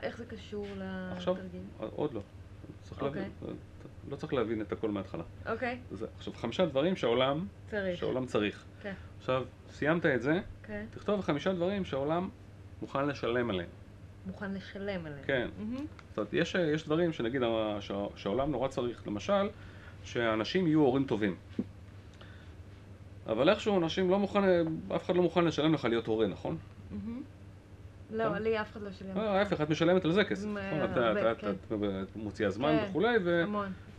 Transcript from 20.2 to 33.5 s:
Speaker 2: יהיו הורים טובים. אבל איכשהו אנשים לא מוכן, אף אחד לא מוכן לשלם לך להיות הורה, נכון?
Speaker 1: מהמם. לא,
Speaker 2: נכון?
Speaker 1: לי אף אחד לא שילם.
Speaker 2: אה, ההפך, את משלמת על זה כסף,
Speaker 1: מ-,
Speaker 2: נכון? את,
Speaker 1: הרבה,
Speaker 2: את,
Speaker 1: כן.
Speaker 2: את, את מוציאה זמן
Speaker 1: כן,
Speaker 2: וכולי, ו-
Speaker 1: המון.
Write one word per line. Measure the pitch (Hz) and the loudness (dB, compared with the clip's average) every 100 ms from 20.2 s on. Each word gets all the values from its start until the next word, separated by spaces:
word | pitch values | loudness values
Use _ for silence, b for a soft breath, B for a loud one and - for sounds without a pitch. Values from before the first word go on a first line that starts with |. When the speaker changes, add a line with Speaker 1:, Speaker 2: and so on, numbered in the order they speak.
| 117 110 104 185 175 | 2 2 2 2 4
Speaker 2:
יהיו | 156 | 6
הורים | 143 135 | 6 6
טובים. | 135 110 104 90 - - - - - - - B B B B B - - - - - - - | 2 2 2 0 -8 -6 -6 -8 -18 -18 -18 B B B B B -16 -18 -18 -18 -16 -10 -4
אבל | 107 147 | 4 4
איכשהו | 208 220 196 | 4 4 2
אנשים | 165 190 185 | 2 2 2
לא | 196 | 4
מוכן, | 196 208 196 175 165 160 190 170 | 2 4 6 6 4 -2 -2 -4
אף | - | 2
אחד | 180 | 4
לא | |
מוכן | 175 175 170 | 4 4 4
לשלם | 147 151 | 4 4
לך | 151 120 | 4 4
להיות | 117 113 | 2 2
הורה, | 110 104 | 4 2
נכון? | 82 139 160 - - - | 0 -4 -6 -8 -16 -10
Speaker 1:
מהמם. | 202 208 240 - - - - - - - - - | -8 -6 -8 -10 -16 -18 -18 -20 -18 -18 -16 -8
לא, | 220 226 | -2 0
Speaker 2:
נכון? | 202 | 0
Speaker 1:
לי | 220 220 | 0 0
אף | 214 | -2
אחד | 226 | -6
לא | 202 | -10
שילם. | 190 190 190 | -10 -4 0
Speaker 2:
אה, | 214 190 | 4 4
ההפך, | 202 160 | 4 2
את | 151 | 2
משלמת | 151 165 185 156 | 4 6 6 6
על | |
זה | 185 | 4
כסף, | 196 190 208 | 4 2 -2
Speaker 1:
מ-, | 208 | -4
Speaker 2:
נכון? | 196 - - | -2 0 2
את, | - | 4
Speaker 1:
הרבה, | 113 104 110 | 4 6 4
Speaker 2:
את, | 113 | 2
Speaker 1:
כן. | 104 | 0
Speaker 2:
את, | 98 - 107 101 95 | -2 -2 0 2 0
את | 95 104 | -4 -6
מוציאה | 107 - 104 | -6 2 2
זמן | 95 143 156 | 4 4 4
Speaker 1:
כן, | 208 | 2
Speaker 2:
וכולי, | 156 226 233 | 2 4 4
ו- | 175 170 | 4 4
Speaker 1:
המון. | 175 | 2